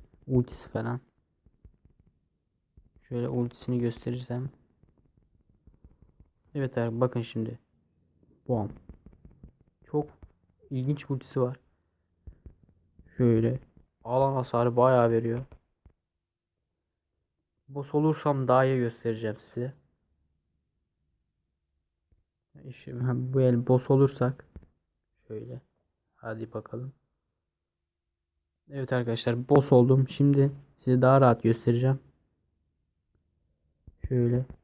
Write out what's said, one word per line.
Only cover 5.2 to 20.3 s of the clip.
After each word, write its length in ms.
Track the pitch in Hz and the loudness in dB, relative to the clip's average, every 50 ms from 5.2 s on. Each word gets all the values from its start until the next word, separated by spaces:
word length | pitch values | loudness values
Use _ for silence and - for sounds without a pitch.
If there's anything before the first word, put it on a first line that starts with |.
| _ _ _ _ _ _ _ _ _ _ _ _ - - _ _ _ _ _ _ - _ _ _ _ _ - | _ _ _ _ _ _ _ _ _ _ _ _ -20 -20 _ _ _ _ _ _ -20 _ _ _ _ _ -8
Evet 200 | 147 135 127 - | -6 -6 -4 -4
abi 240 | 123 117 117 113 117 | -4 -4 -4 -2 -2
bakın 200 | 127 127 - 120 | -2 -2 -2 -4
şimdi. 380 | 113 - - 113 113 117 120 - _ _ _ _ _ _ _ _ _ _ _ _ _ _ _ _ _ | -8 -6 -6 -6 -6 -6 -8 -12 _ _ _ _ _ _ _ _ _ _ _ _ _ _ _ _ _
Bom. 240 | - 123 110 101 - - - - - - - - - - _ - - _ _ - - _ _ _ _ _ _ _ | -4 -4 -4 -4 -6 -10 -14 -20 -20 -20 -20 -20 -20 -20 _ -20 -20 _ _ -20 -20 _ _ _ _ _ _ _
Çok 240 | _ - 147 151 151 - _ - - _ _ _ _ _ _ _ - | _ -6 -6 -6 -8 -12 _ -20 -20 _ _ _ _ _ _ _ -10
ilginç 400 | 139 127 127 143 147 139 - - | -8 -6 -4 -4 -4 -6 -6 -8
bir 60 | 139 | -8
ultisi 260 | 131 - - - 139 | -8 -8 -6 -2 -2
var. 180 | 123 123 127 - _ _ _ _ _ _ _ _ _ _ _ _ - - - _ - - - _ _ _ _ _ _ _ _ _ _ _ _ | -2 -2 -2 -8 _ _ _ _ _ _ _ _ _ _ _ _ -20 -20 -20 _ -20 -20 -20 _ _ _ _ _ _ _ _ _ _ _ _
Şöyle. 420 | - 127 117 113 113 113 120 127 131 - - _ _ _ _ _ _ - | 0 2 2 4 4 2 0 -2 -4 -8 -14 _ _ _ _ _ _ -8
Alan 300 | 113 123 131 135 139 135 | -4 -2 0 0 0 0
hasarı 420 | 131 123 - - 120 120 120 117 | -2 -4 -2 0 0 0 2 2
bayağı 360 | 120 123 131 131 123 117 117 | 4 4 6 6 6 4 4
veriyor. 340 | 117 113 117 117 117 123 135 - - - _ _ _ _ - - _ _ _ _ _ _ _ _ _ _ _ _ _ _ _ _ _ _ _ _ _ _ _ _ _ _ _ _ _ _ _ _ _ _ _ | 2 0 0 -2 -4 -6 -8 -12 -18 -20 _ _ _ _ -20 -20 _ _ _ _ _ _ _ _ _ _ _ _ _ _ _ _ _ _ _ _ _ _ _ _ _ _ _ _ _ _ _ _ _ _ _
Boss 280 | - 139 143 139 - 151 | -14 -12 -12 -8 -4 -2
olursam 520 | 147 151 156 151 - - 151 143 135 131 | 0 2 0 0 0 0 -2 -2 0 2
daha 180 | 123 127 131 131 | 4 4 4 4
iyi 120 | 131 135 | 4 2
göstereceğim 600 | 127 120 117 - - - 117 113 110 113 107 104 - | 0 -2 -4 -6 -6 -6 -6 -6 -4 -4 -6 -8 -8
size. 340 | - - - 120 120 139 - _ _ _ _ _ _ _ _ _ _ _ | -12 -14 -10 -8 -8 -8 -10 _ _ _ _ _ _ _ _ _ _ _